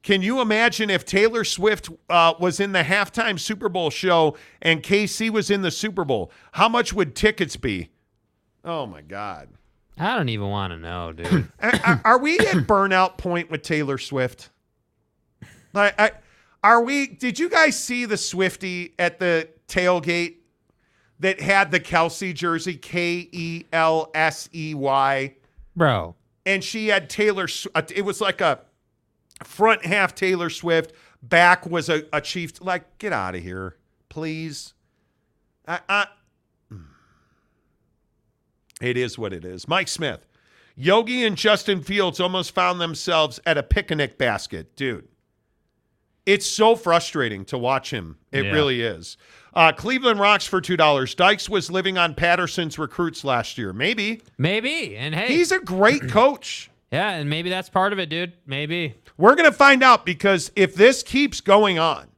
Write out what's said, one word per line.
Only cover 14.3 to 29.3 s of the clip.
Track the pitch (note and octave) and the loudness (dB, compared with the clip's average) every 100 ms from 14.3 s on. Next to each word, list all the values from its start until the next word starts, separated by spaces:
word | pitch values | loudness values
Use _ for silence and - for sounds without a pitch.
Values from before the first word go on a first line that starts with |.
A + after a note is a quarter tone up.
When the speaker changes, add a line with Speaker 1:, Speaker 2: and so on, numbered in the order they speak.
| - - _ _ _ _ _ _ _ _ _ - - _ | -6 -20 _ _ _ _ _ _ _ _ _ -20 -20 _
Speaker 1:
Like, | G3+ G3+ G3+ | 0 0 2
I, | G#3+ - _ _ _ _ | 0 0 _ _ _ _
are | G3+ A#3 | 4 4
we, | A#3 C#4+ C#4 | 4 -2 -4
did | - B3 F#3+ | -4 -6 -4
you | F4 | -2
guys | E4+ D#4 - | 2 2 0
see | - B3 A#3+ | -6 -6 -4
the | G3+ | -4
Swiftie | - F3+ F#3 - F#3+ F3+ F3 - | -4 -2 -2 -2 -10 -8 -10 -2
at | F3 F3 | -4 0
the | F3+ E3 D#3+ _ _ | 0 0 -2 _ _
tailgate | F3+ F3+ F3+ D3+ E3+ F3 E3+ _ _ _ _ _ _ _ _ | -2 2 0 0 -4 -4 -10 _ _ _ _ _ _ _ _
that | F#3 F#3+ | -4 -2
had | D3+ G3 F#3 | 0 2 2
the | E3+ | 0
Kelce | - E3+ E3 D#3+ F#3+ | 0 0 0 -2 -8
jersey, | D#3+ F3 E3 E3 D#3+ | -4 -2 -2 -4 -10
K | - F3+ E3+ F3 E3+ | -8 -4 -4 -4 -8
E | F3 E3 E3 - | -10 -8 -10 -6
L | E3 D#3+ D#3+ D#3 | 0 2 2 -2
S | D#3 D#3+ D#3 - | -2 -2 -2 -14
E | E3 D#3 | -10 -10
Y? | D3 C3+ C3+ C3+ C#3 C3+ _ _ - - - | -4 0 0 2 0 -4 _ _ -20 -16 0
Speaker 2:
Bro. | D#3 A2 E2+ F2 _ _ - | 2 2 -4 -14 _ _ -4
Speaker 1:
And | G3 | -2
she | F#3+ A3 G#3+ | -4 -6 0
had | G3 D3+ | 0 0
Taylor | - G#3 G3 F3 | -2 0 0 -4
S-, | - - | -8 -6
uh, | D#3+ D3+ F#3+ | -6 -4 -4
it | |
was | G3 - | -4 -2
like | G3+ F#3 | -4 0
a | F3 C3+ _ _ _ _ _ _ _ | 0 -2 _ _ _ _ _ _ _